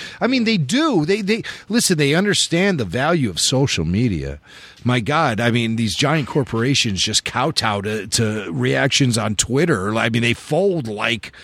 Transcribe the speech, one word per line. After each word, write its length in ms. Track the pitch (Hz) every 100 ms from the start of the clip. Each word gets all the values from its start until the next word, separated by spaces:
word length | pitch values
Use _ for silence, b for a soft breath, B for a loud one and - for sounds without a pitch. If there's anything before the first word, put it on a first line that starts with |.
| B B
I 60 | 220
mean, 180 | 262 226
they 100 | 214
do. 500 | 135 240 320 202 151
They, 160 | 214
they, 220 | 190 226 - B B
listen, 300 | 226 - 160
they 180 | 139 160
understand 640 | 208 175 - 170 202 165
the 60 | 98
value 440 | 120 147 175 117
of 120 | 82
social 420 | - 131 139 -
media. 560 | 80 95 123 82 67 73 B B B B 120
My 160 | 123
God, 400 | 101 151 151 107
I 100 | 120
mean, 240 | 120 113 113
these 200 | 110 -
giant 340 | 143 160 127
corporations 720 | 156 120 113 123 135 113 92
just 240 | - 104 -
kowtow 560 | 117 147 - 113 104
to, 260 | 101 107 101
to 420 | - 110 107 95
reactions 680 | 127 123 135 135 - 131 117
on 180 | 107 101
Twitter. 580 | - 131 170 113 98 113
I 100 | 117
mean, 140 | 117
they 120 | 120
fold 540 | 120 - 156 196 170 110
like, 460 | 104 113 117 - B